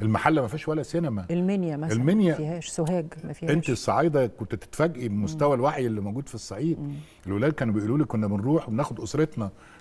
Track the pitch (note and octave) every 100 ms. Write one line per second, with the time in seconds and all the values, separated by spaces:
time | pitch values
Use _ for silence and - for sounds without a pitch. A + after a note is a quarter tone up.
0 | A2 G#2 C#3+ D#3 A#2 D3+ - D#3 - E3+
1 | D#3+ G#2 F2+ F3 F3+ G3+ E3+ D3 D#3+ A2+
2 | C3+ G#3 F#3 D#3+ D3+ E3+ - - D#3+ F3+
3 | D#3 D#3 D3+ D3 E3 D#3 D#3+ A#2 - G#2+
4 | E3 C#3+ A#2+ - G#2+ G#2+ - - D#3+ B2
5 | A#2+ G2+ G#2 D#3 D3 C3 C#3 D3 A#2+ G#2+
6 | G2+ A#2 C#3+ A2 - G2 D#3 D#3+ C#3+ C#3+
7 | D3 - F#2 G2+ C#3 D#3 A#2+ G#2 G#2 C#3+
8 | C3+ A2+ G#2 G2+ A#2 D#3 - A2 - A#2+
9 | A2+ C#3 D#3 - G2 - - -